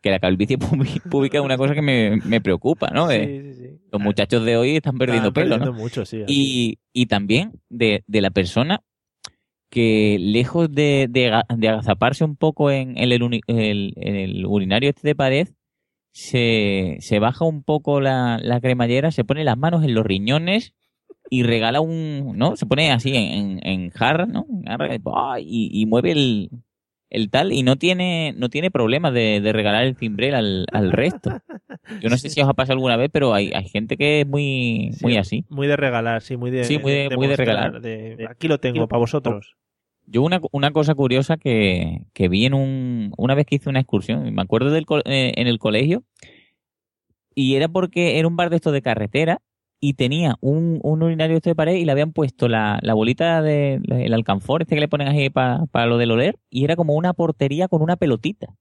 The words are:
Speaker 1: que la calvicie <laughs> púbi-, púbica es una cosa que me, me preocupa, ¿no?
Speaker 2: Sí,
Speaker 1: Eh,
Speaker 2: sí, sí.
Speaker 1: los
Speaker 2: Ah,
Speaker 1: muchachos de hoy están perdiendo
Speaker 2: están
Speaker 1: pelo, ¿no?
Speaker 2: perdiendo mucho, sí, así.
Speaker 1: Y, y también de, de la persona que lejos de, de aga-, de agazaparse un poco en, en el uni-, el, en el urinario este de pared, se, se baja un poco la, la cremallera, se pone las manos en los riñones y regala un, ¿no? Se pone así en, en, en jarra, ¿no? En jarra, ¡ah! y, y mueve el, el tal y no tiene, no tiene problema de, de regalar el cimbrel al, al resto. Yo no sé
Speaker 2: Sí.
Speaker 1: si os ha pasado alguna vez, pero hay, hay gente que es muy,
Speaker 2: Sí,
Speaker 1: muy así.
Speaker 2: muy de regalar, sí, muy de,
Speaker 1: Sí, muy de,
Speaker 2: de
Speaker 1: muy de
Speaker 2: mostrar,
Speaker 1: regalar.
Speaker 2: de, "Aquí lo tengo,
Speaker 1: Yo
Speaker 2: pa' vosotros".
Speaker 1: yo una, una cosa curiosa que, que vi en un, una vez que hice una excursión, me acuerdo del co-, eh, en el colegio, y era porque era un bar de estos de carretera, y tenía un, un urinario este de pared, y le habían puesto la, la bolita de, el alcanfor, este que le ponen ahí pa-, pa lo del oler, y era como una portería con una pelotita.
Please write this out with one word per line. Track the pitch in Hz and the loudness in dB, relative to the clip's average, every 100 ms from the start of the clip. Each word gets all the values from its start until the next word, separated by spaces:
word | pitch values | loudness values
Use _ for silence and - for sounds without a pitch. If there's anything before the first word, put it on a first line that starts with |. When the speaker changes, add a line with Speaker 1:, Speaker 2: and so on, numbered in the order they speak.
Speaker 1:
que | 104 | 0
la | 95 | 0
calvicie | 92 92 101 131 | 2 0 0 -2
<laughs> | |
púbi-, | - 156 135 - 180 | -2 -2 -2 -4 -4
púbica | 147 135 147 | -2 0 0
es | |
una | 139 131 | 0 0
cosa | 135 147 | 0 0
que | |
me, | 147 127 107 104 95 | 0 2 2 0 0
me | 113 | 0
preocupa, | 98 90 127 165 - | 2 0 0 -2 -2
¿no? | 135 165 | 0 0
Speaker 2:
Sí, | 117 | 0
Speaker 1:
Eh, | 107 139 139 | -2 -6 -14
Speaker 2:
sí, | |
sí. | 131 127 151 _ | -18 -18 -20 _
Speaker 1:
los | 104 | -2
Speaker 2:
Ah, | 104 | -2
Speaker 1:
muchachos | - - 120 113 | 0 2 2 2
de | 117 | 2
hoy | 123 156 | 2 0
están | 147 131 | -2 -2
perdiendo | 135 117 110 | 0 2 0
Speaker 2:
están | 143 | 2
Speaker 1:
pelo, | 165 113 | 0 0
¿no? | 139 | -2
Speaker 2:
perdiendo | 120 | -4
mucho, | 113 135 104 | -6 -6 -8
sí, | 110 | -8
así. | 104 | -2
Speaker 1:
Y, | 139 135 127 117 - _ | 0 2 0 -2 -4 _
y | 123 120 | -2 0
también | 101 98 117 214 - _ | 0 2 0 0 -12 _
de, | 120 113 104 - | 0 0 0 0
de | 107 | 0
la | 98 | 2
persona | 98 90 - 135 202 _ _ _ _ - _ _ _ _ | 0 0 -2 -2 -2 _ _ _ _ -20 _ _ _ _
que | 123 113 110 107 104 | 0 2 4 4 2
lejos | 92 110 127 170 165 | 2 2 2 0 0
de, | 143 147 139 131 | 2 2 2 2
de | 123 123 | 2 2
aga-, | 110 113 117 | 2 0 0
de | 110 | 0
agazaparse | 110 110 95 123 135 156 | 0 0 2 2 0 -2
un | 147 | 0
poco | 156 151 147 | -2 0 0
en, | 139 131 123 | 0 -4 -2
en | 123 | 2
el | 123 | 2
uni-, | 120 117 - | 2 -2 -2
el, | 117 107 104 101 - | 0 0 0 -4 -6
en | - 101 | -6 -4
el | 95 92 92 | -4 -4 -2
urinario | 101 95 104 139 | 0 2 2 2
este | - 147 | 0 -2
de | 147 | 0
pared, | 135 139 185 _ _ _ _ _ _ | 2 0 -2 _ _ _ _ _ _
se, | - - 131 117 113 101 98 92 - | -20 -4 0 2 2 2 0 -2 -6
se | - 104 | -2 2
baja | 113 135 165 | 2 0 -2
un | 151 | -2
poco | 135 151 147 143 | -2 -2 0 0
la, | 135 131 123 113 | 2 2 0 -2
la | - 120 | -2 0
cremallera, | 127 123 120 123 156 | 0 0 2 2 0
se | 151 | -2
pone | 113 139 151 | -2 0 0
las | 117 | 0
manos | 156 165 | 2 2
en | 151 | 2
los | 113 107 | 2 2
riñones | 95 104 147 170 208 - _ _ _ _ - - | 0 0 0 0 -2 -2 _ _ _ _ -20 -4
y | 127 | 0
regala | 120 117 113 135 | 2 2 2 0
un, | 160 165 156 143 139 101 | -2 -4 -6 -6 -6 -2
¿no? | 135 - | -2 -2
Se | - | -2
pone | 135 160 | 2 2
así | 123 131 131 | 2 2 0
en, | 95 | -2
en, | 82 101 95 82 | -4 -4 -6 -4
en | 95 90 | -6 -6
jarra, | - 117 160 202 | -2 0 2 -2
¿no? | - 311 | -4 -6
En | 208 - | -10 -8
jarra, | 110 - 117 - - | -6 -6 -6 -4 -4
¡ah! | 135 123 | -4 -6
y, | 76 113 104 | -6 -4 -4
y | 101 110 | -2 0
mueve | 117 175 | 2 2
el, | 156 131 107 92 120 _ _ _ _ _ | 2 2 0 -4 -12 _ _ _ _ _
el | 107 104 | -6 0
tal | 135 185 | 0 0
y | - | 0
no | 127 139 | 2 2
tiene, | 175 180 180 170 151 - | 2 0 0 -2 -4 -4
no | 123 | -4
tiene | 143 180 | -2 -2
problema | 143 110 135 170 | 0 2 2 2
de, | 123 110 104 | 2 2 2
de | 104 | 2
regalar | 107 104 104 131 | 0 2 2 0
el | 127 | -2
cimbrel | 113 104 127 139 | -6 -2 0 0
al, | 104 92 92 | 0 0 -2
al | 107 95 | 0 0
resto. | 90 151 226 - 117 _ 262 _ - - 220 | 2 0 -2 -6 -8 _ -20 _ -20 -14 -6
Yo | 113 | -2
no | 123 | -2
sé | 139 | -2
Speaker 2:
Sí. | 151 | 0
Speaker 1:
si | |
os | 139 | 0
ha | |
pasado | 139 131 | 2 0
alguna | 131 131 117 | 0 2 2
vez, | 143 | 0
pero | 156 135 | 2 2
hay, | 104 101 | 2 0
hay | - 95 | -4 -4
gente | 101 110 - | -6 -4 -2
que | 143 151 | 2 2
es | 143 | 0
muy, | 143 143 131 123 113 - | -2 -2 -2 -2 -2 -4
Speaker 2:
Sí, | 113 120 | -4 0
Speaker 1:
muy | 117 | 0
así. | 95 110 - | 0 -4 -6
Speaker 2:
muy | 143 143 | -4 0
de | 147 | 0
regalar, | 139 120 117 113 | 0 0 -2 -4
sí, | - 123 | -6 -8
muy | 123 | -4
de, | 127 120 | -2 -2
Speaker 1:
Sí, | 147 | -2
muy | 139 | 0
de, | 139 139 | 0 0
Speaker 2:
de | 127 | 0
Speaker 1:
muy | 135 | 0
de | 139 | 2
Speaker 2:
mostrar, | 120 | 0
Speaker 1:
regalar. | 104 - 117 | 0 -2 -6
Speaker 2:
de, | 117 110 110 113 113 | -10 -10 -12 -12 -14
"Aquí | 123 160 | -6 -2
lo | 147 | 0
tengo, | 131 120 | 0 -2
Speaker 1:
Yo | 113 | -2
Speaker 2:
pa' | 120 | 0
vosotros". | 117 151 123 104 - _ _ _ _ _ _ | 0 -2 -4 -6 -10 _ _ _ _ _ _
Speaker 1:
yo | 113 | 0
una, | 147 180 160 | 2 0 -2
una | 139 143 | 0 0
cosa | 147 151 143 | 2 2 2
curiosa | 135 127 135 160 | 2 2 0 -2
que, | 143 113 101 90 82 82 - | 0 2 2 2 -2 -6 -12
que | - 92 | 0 2
vi | 92 123 | 4 2
en | |
un, | 139 135 135 127 120 104 - | 2 0 -2 -4 -4 -6 -4
una | 123 139 | 0 0
vez | 147 | 0
que | 143 | -2
hice | - | -2
una | 135 | -2
excursión, | 131 107 - 117 117 | -2 -4 -4 -4 -4
me | 101 | -4
acuerdo | 95 113 135 | 0 0 2
del | 156 156 | 0 0
co-, | 151 - | -2 0
eh, | 135 127 - | 0 0 0
en | 123 | 0
el | 113 | 0
colegio, | 110 107 139 196 - _ - _ _ _ _ _ _ _ _ _ _ - | 0 0 0 -2 -6 _ -20 _ _ _ _ _ _ _ _ _ _ -2
y | 131 135 | 0 2
era | 165 | 2
porque | 180 185 175 175 139 | 0 -2 0 0 2
era | 165 | 0
un | 170 | 0
bar | 175 | 0
de | 170 | 0
estos | 160 | 0
de | 139 | -2
carretera, | 131 113 107 143 160 175 _ _ _ _ | 0 -2 -2 0 0 0 _ _ _ _
y | 143 135 | -4 0
tenía | 127 151 165 117 | 0 0 0 0
un, | 135 151 170 165 | 0 0 0 -2
un | - 160 | -2 0
urinario | 165 160 160 160 | 0 0 2 2
este | 170 | 0
de | 160 | 0
pared, | 156 185 | 2 2
y | 170 | 2
le | |
habían | 139 156 | 2 0
puesto | 156 143 - 120 | 0 -2 0 0
la, | 113 107 104 | 2 2 0
la | - | 0
bolita | 110 113 127 165 165 | 2 2 2 2 2
de, | 156 147 139 135 - | 2 2 0 -2 -2
el | 123 123 | -2 0
alcanfor, | 113 110 98 92 151 | 0 0 -2 0 -2
este | 170 151 | 0 0
que | |
le | 151 | 0
ponen | 147 139 | 0 0
ahí | 147 135 | 0 2
pa-, | 135 127 123 160 | 2 0 0 0
pa | 120 117 | 0 2
lo | 120 | 2
del | 117 | 2
oler, | 113 151 - _ | 2 2 -2 _
y | 123 143 | -2 0
era | 170 | 0
como | 160 147 | 0 0
una | 180 | 0
portería | 175 165 156 139 143 185 | 0 -2 0 -2 0 0
con | 170 | 2
una | 156 175 | 2 0
pelotita. | 160 113 156 208 - - | 0 0 -2 -6 -14 -18